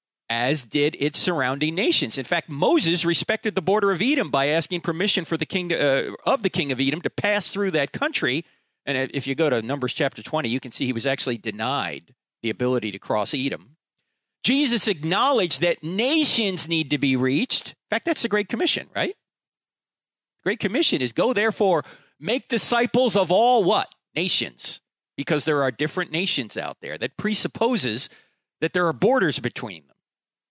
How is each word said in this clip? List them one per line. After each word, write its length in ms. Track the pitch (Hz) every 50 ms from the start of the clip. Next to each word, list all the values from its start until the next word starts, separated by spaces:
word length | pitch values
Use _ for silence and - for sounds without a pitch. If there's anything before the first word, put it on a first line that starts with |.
| _ _ _ _ _ -
as 340 | 113 117 120 131 156 147
did 340 | 127 117 - 147 143 151 147 -
its 200 | 139 147 - -
surrounding 560 | - 185 175 151 131 127 135 139 156 156 165
nations. 420 | 175 226 359 - - 170 - -
In 80 | 139 123
fact, 240 | - 175 165 - -
Moses 560 | 147 139 170 247 339 311 196 165 170 170 -
respected 500 | 170 170 - - - 220 - - 220 165
the 80 | 190
border 300 | 156 165 196 214 202 196
of 80 | 190 156
Edom 300 | 220 254 302 294 202 147
by 180 | 123 139 139 147
asking 320 | 151 165 160 - 180 170
permission 440 | - - 165 165 190 208 - - 165
for 120 | - 170
the 100 | 151 156
king 220 | - - 185 180 175
to, 420 | 170 - 143 143 135 135 85 65
uh, 40 | 101 - -
of 180 | 180 254 262
the 80 | 202 190
king 220 | - - 151 139
of 80 | 131 120
Edom 200 | 135 135 139 175
to 80 | - 131
pass 400 | - - - 202 208 208 - -
through 200 | - 196 202 190
that 200 | 156 156 139 139
country. 520 | - - 277 320 285 - - - 127 160 - - _ _ _ _ _ _ _
And 240 | - 139 131 135 -
if 140 | - 139 -
you 80 | 135 135
go 160 | 135 165 147
to 120 | 127 117
Numbers 300 | 110 117 139 143 131 123
chapter 300 | - - 147 135 - -
twenty, 260 | 107 - - 156 147 117
you 120 | 117 131
can 120 | - 123
see 140 | - - 143
he 60 | 123
was 140 | 123 117 110
actually 320 | 135 135 - - 135 123 110
denied 760 | - 110 101 104 113 123 139 135 101 85 76 69 - _ _ _ _ _ _ _
the 80 | - 113
ability 400 | 104 - 123 123 127 120 107 107
to 60 | 92 98
cross 360 | - - 120 107 101 - -
Edom. 420 | 131 131 139 92 78 90 120 151 _ _ _ _ _ _ _ _ _ _ _ _ _
Jesus 460 | - - 262 277 294 247 240 208 - 226
acknowledged 760 | 190 147 147 160 180 208 247 277 277 226 190 165 147 135
that 200 | 156 175 165 -
nations 880 | - 160 180 202 233 269 320 320 302 220 - 233 220 196 185 170 - 160
need 220 | 170 160 156 135
to 80 | 147 139
be 180 | 139 139 131
reached. 540 | 123 127 131 135 156 247 - - - - -
In 200 | - _ _ _
fact, 140 | 202 226 -
that's 180 | 339 320 -
the 60 | - 214
Great 200 | 208 208 226 -
Commission, 400 | - 226 370 - - - 65 - _
right? 220 | 101 147 349 403 - _ _ _ _ _ _ _ _ _ _ _ _ _ _ _ _ _ _ _ _ _ _ _ _
The 0 |
Great 180 | _ - - -
Commission 400 | - 185 202 277 320 - - 147
is, 120 | 127 120
"Go, 200 | - - 190 247
therefore, 500 | 254 196 214 226 214 - 214 190 175 151 - - - - _ _ _ _
make 280 | 139 202 233 262 - -
disciples 680 | 262 214 - - 240 233 247 240 - 240 262 233 160
of 140 | 202 185 151
all" 340 | 180 202 233 247 254 233 185
what? 300 | 170 214 170 - - - _ _ _ _
Nations. 680 | 151 180 190 - - 113 71 62 - - - - - _ _ _ _ _ _ _
Because 280 | - 139 - 170 151 -
there 180 | 156 151 143
are 80 | 139 131
different 400 | 123 - 147 151 - 185 175 -
nations 460 | 156 165 196 190 - 147 120 101 -
out 220 | 104 76 73 69 -
there. 180 | - 71 78 78
That 180 | 113 131 -
presupposes 920 | - - 208 214 - - 147 - - - 247 254 196 127 120 107 113 - - - - _ _ _ _ _ _ _ _
that 120 | 151 160
there 140 | - 180 180 170
are 40 |
borders 460 | 147 113 - 226 269 262 196 156 - -
between 480 | 117 120 - - - 107 90 80 71
them. 100 | _ _ _ _ _ _ _ _ _ _ _ _ _